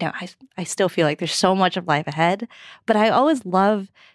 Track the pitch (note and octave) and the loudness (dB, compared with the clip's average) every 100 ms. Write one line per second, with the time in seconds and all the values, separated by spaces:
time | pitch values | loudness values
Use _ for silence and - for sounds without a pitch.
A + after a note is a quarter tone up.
0 | D#3+ - F3+ - C4 - E3+ - F#3 - | -8 -8 -14 -18 -20 -12 -10 -2 0 2
1 | D#3 D3 E3 - F#3 F#3+ F#3 F#3 F3 D3 | 0 0 -4 0 2 2 0 -2 -2 -2
2 | D#3 D3+ E3+ G3+ A#3 - - - - G#3+ | -2 0 0 0 -6 -16 -20 -14 -2 2
3 | A3 G3 C#4+ C#4+ F#3 F#3 G3 G#3 G3 _ | 4 4 2 0 0 2 2 2 -4 _
4 | - | -20